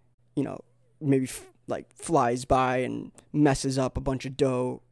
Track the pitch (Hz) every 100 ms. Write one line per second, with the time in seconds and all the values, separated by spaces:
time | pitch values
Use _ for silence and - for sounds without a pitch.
0 | _ _ _ - 131 92 - _ _ -
1 | 151 135 127 - - _ - 101 - -
2 | - 160 123 123 127 131 127 127 123 117
3 | 104 - - 151 147 135 139 131 127 -
4 | 135 131 135 127 139 127 127 127 -